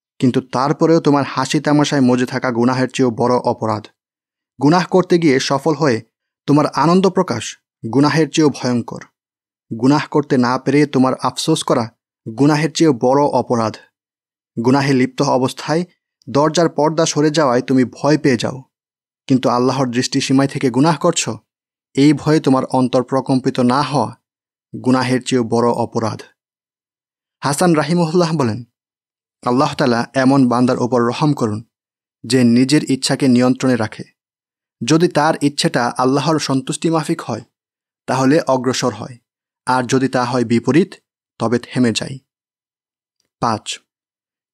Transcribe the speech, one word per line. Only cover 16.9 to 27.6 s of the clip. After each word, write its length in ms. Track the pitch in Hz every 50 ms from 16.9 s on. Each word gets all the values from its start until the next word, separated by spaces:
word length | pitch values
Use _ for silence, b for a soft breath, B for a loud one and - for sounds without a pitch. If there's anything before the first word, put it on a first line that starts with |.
| 160 160 165
সরে 240 | 151 - 151 147 156
যাওয়ায় 320 | 151 165 151 131 120 127 127
তুমি 220 | - 135 131 127
ভয় 340 | 110 - - - 143 156 151
পেয়ে 180 | 143 135 127
যাও, 260 | 107 - - - 131 - _ _ _ _ _ _ _ _ _ _ _ _
কিন্তু 220 | - 135 123 - 135
আল্লাহর 420 | 120 123 123 131 127 139 139 123
দৃষ্টিসীমায় 580 | 113 123 127 - - 135 - - 135 131 139 139
থেকে 220 | - 139 143 131
গুনাহ 280 | 113 127 143 170 156 -
করছ, 320 | - 175 165 - - 127 107 110 _ _ _ _ _ _ _ _ _ _ -
এই 180 | 135 139 151 151
ভয়ে 280 | 135 - 151 151 160
তোমার 240 | 151 147 131 131 -
অন্তর 380 | - - 131 127 123 135 131 123
প্রকম্পিত 580 | - 135 131 127 - 135 131 - 135 123 -
না 220 | 123 123 123 139 143
হওয়া 340 | 135 143 139 107 113 117 _ _ _ _ _ _ _ _ _ _ _ - 113 110
গুনাহের 380 | 127 127 131 127 123 131 123 117
চেয়েও 220 | - 131 127 120
বড় 240 | 110 117 117 120 120
অপরাধ।" 540 | 117 117 117 107 - 120 110 107 110 - - - _ _ _ _ _ _ _ _ _ _ _ _ _ _ _ _ _ _ _ _ _ _ -
হাসান 300 | 135 147 -